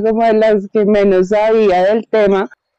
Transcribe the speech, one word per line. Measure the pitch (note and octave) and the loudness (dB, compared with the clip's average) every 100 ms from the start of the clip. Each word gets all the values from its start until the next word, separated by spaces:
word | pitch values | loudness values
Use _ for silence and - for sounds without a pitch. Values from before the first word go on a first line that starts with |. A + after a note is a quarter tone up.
como | G#3+ A3 A3+ | 0 0 0
de | |
las | A3 A3 G#3 G3 | 0 0 0 -2
que | A3 | -2
menos | G#3 G#3 G3+ F#3 F#3 | 0 2 2 0 0
sabía | G#3 G#3+ A3 G#3+ F3+ F#3 | 0 0 0 2 0 0
del | A3 G#3+ | -2 -2
tema, | A3 G3+ G3 A3+ _ _ | 0 0 0 -4 _ _